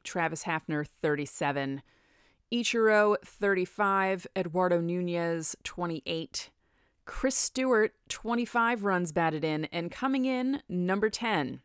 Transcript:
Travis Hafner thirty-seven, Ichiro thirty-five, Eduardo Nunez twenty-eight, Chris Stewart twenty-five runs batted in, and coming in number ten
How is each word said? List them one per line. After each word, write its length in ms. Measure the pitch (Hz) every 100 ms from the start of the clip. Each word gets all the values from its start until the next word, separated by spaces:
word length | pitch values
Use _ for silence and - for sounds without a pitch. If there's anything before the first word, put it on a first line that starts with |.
Travis 380 | - 185 160 156
Hafner 420 | - 160 - 151
thirty-seven, 1000 | 147 - 160 147 143 - 147 139 139 135 - _ _ _ _ _ -
Ichiro 640 | 240 233 233 220 214 208 208
thirty-five, 1000 | - - 202 190 180 - 202 196 190 190 - 190
Eduardo 440 | 175 170 180 175
Nunez 760 | 170 180 175 170 170 165 160 -
twenty-eight, 880 | - - 175 160 - 165 160 - - _ _ _ _ _ -
Chris 280 | - 269
Stewart 600 | 262 - 254 262 226 220 _ -
twenty-five 720 | - 220 233 240 240 226 233
runs 280 | 202 180 175
batted 300 | 151 160 156
in, 200 | 160 151 156
and 240 | 175 170
coming 360 | - 262 269 262
in 360 | 254 254 277 -
number 400 | 180 180 196 214
ten 520 | - 226 190 131 127